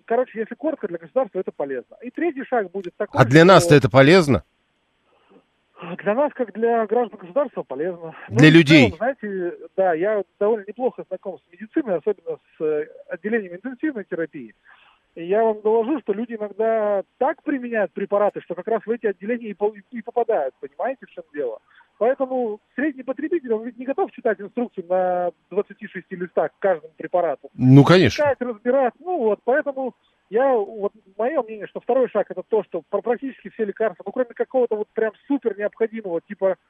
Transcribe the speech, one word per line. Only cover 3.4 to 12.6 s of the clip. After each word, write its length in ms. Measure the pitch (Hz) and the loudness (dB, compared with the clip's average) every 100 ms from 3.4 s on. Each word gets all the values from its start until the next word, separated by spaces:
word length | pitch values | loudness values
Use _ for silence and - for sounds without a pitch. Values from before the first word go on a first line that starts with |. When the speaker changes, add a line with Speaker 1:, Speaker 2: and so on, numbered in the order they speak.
Speaker 1:
что 80 | 170 | 10
Speaker 2:
нас-то 260 | 180 170 | 8 8
это 160 | 143 127 | 4 6
полезно? 520 | 131 135 185 147 101 - _ _ _ _ _ _ _ _ - _ _ _ - 175 180 | 6 8 8 6 0 -2 _ _ _ _ _ _ _ _ -20 _ _ _ -16 -14 -8
Speaker 1:
Для 120 | 180 | -4
нас, 180 | 220 294 | 0 -2
как 200 | - 226 | -2 -8
для 320 | 208 233 233 220 | -2 0 0 0
граждан 320 | 240 233 - | -2 -2 -6
государства, 420 | 170 185 294 - | -8 -4 -4 -6
полезно. 520 | - 135 170 175 165 - - | -10 -6 -6 -8 -12 -16 -6
Ну, 60 | 110 | 6
Speaker 2:
Для 100 | 156 | 8
Speaker 1:
и 20 | |
в 40 | |
Speaker 2:
людей. 360 | 160 147 156 117 | 8 8 6 6
Speaker 1:
целом, 60 | - | 2
знаете, 600 | 240 277 214 190 175 143 160 - | -4 -4 -6 -6 -6 -8 -10 -2
да, 160 | 190 | 0
я 300 | 160 190 214 190 - | 0 -2 -2 -4 -4
довольно 240 | 208 226 196 | -2 -2 -4
неплохо 380 | 220 254 - 165 | -6 -6 -6 -12
знаком 300 | 185 196 165 | -12 -12 -14
с 140 | _ | _
медициной, 460 | 175 220 320 269 170 | -20 -8 -6 -2 -2
особенно 400 | 214 202 165 151 _ | -2 -6 -6 -12 _
с, 60 | - | -6